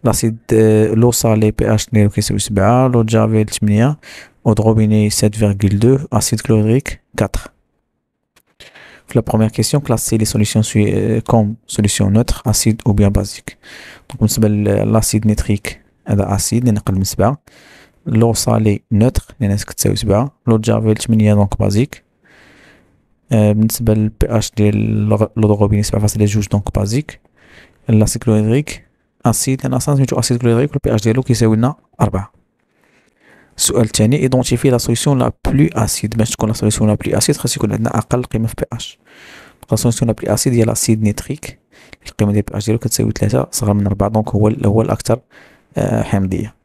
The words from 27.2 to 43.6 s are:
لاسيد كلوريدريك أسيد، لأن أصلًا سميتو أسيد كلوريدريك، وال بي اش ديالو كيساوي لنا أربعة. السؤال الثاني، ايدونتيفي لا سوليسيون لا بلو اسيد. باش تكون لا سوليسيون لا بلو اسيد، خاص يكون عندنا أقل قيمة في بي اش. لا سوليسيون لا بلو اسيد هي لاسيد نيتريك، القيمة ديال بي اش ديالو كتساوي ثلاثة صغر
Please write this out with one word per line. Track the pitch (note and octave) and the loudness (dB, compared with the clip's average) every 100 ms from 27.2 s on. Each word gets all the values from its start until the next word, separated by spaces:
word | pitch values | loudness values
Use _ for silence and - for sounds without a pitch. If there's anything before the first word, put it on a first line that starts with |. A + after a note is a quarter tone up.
| _ _ _ - - _ - | _ _ _ -20 -20 _ 0
لاسيد | A2 G#2+ A#2+ | 2 2 0
كلوريدريك | A#2 G#2+ G#2+ B2 D3+ - _ _ _ _ A#2 | 0 0 2 0 -2 -12 _ _ _ _ -2
أسيد، | A2 - C3 | -2 -2 -4
لأن | C3+ | -2
أصلًا | B2+ - C#3 | -4 0 0
سميتو | C3+ - | 0 0
أسيد | A#2+ A#2+ | -2 0
كلوريدريك، | A#2+ A2+ D3 | 2 2 0
وال | C#3+ | -2
بي | - | -2
اش | A#2 | 0
ديالو | A2 A#2 | 0 -2
كيساوي | C3 A2+ A2+ A2 | 0 0 2 2
لنا | A#2+ D#3 _ _ | 0 -4 _ _
أربعة. | G#2+ F#2+ G2+ _ _ _ _ _ _ _ _ _ _ _ _ - | -2 -2 -8 _ _ _ _ _ _ _ _ _ _ _ _ -6
السؤال | - - | -4 0
الثاني، | A2 - A2 C#3 | -2 2 2 2
ايدونتيفي | B2+ B2+ B2 A#2+ C#3 | 2 0 0 0 2
لا | B2 | 0
سوليسيون | - A#2+ - C3+ | 0 -2 0 0
لا | A#2+ - - | 0 -2 -2
بلو | C#3 D#3+ | 2 0
اسيد. | - A2 - G#2+ A2 | 0 -4 -4 -6 -2
باش | A2 | -2
تكون | - G#2+ | -2 -4
لا | |
سوليسيون | A2 G#2+ - G#2+ | 0 -2 0 0
لا | |
بلو | G#2 - - | 0 -2 -2
اسيد، | - C#3+ | 0 -2
خاص | A#2 - | -4 -4
يكون | G#2+ | -4
عندنا | G#2 A2 G#2+ | -2 -2 -4
أقل | - B2 | -2 -4
قيمة | B2 A2 A2+ | -2 -4 -4
في | - | -6
بي | - | -8
اش. | A#2 - - _ - - - - _ - | -8 -14 -18 _ -20 -20 -20 -20 _ -6
لا | A2 | -2
سوليسيون | B2 A2+ A#2 | 0 0 -2
لا | G#2+ | -2
بلو | - | -2
اسيد | A2+ - | -2 0
هي | A#2 | 2
لاسيد | A2+ A2+ - A2 | 2 0 0 0
نيتريك، | G#2+ G#2+ - C#3 - - _ _ - - - | 0 -2 -8 -12 -12 -20 _ _ -20 -20 -20
القيمة | - G#2 | -2 0
ديال | G2+ | 0
بي | G2+ - | -2 -6
اش | G#2 | -2
ديالو | A2+ | -2
كتساوي | A#2 - A2 A2 | -2 -2 -4 -2
ثلاثة | G#2 B2+ - | -2 0 -2
صغر | - | -4